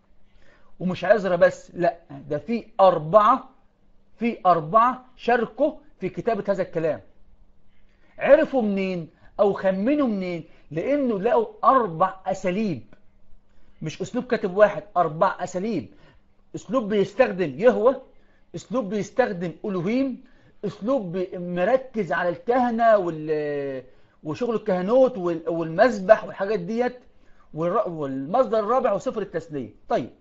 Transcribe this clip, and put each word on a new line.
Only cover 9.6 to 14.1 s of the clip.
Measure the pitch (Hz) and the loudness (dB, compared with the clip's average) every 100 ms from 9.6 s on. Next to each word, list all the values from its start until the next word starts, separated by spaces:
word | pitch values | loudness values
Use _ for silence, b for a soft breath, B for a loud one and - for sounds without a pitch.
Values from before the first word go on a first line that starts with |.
| 196 190 220 294 262 | -2 0 0 0 0
منين؟ | 202 180 170 156 b b | -2 -6 -8 -12 b b
لأنه | 151 226 285 254 196 | -6 -2 0 0 -2
لقوا | 220 240 214 - | 0 0 0 0
أربع | 220 262 214 160 185 - - | 2 4 2 0 -2 -2 -6
أساليب، | 143 185 190 214 123 - - - _ - - _ - - - | -4 -4 -2 -4 -6 -10 -20 -20 _ -20 -20 _ -20 -20 -12
مش | 156 - | -10 -8
أسلوب | 190 | -8